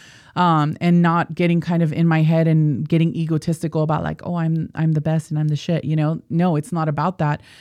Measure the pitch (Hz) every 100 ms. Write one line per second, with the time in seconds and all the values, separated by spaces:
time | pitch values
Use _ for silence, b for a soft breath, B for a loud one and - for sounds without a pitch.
0 | B B B - 180 160 151 - 175 175
1 | 170 170 165 156 175 170 160 170 165 156
2 | 165 160 156 165 160 160 151 123 151 165
3 | 165 - 160 160 156 160 160 160 156 151
4 | 160 156 - 175 165 160 156 - 160 156
5 | 151 160 - 151 151 151 - 165 - 156
6 | 151 160 - 165 180 151 151 175 160 151
7 | 160 185 151 147 B B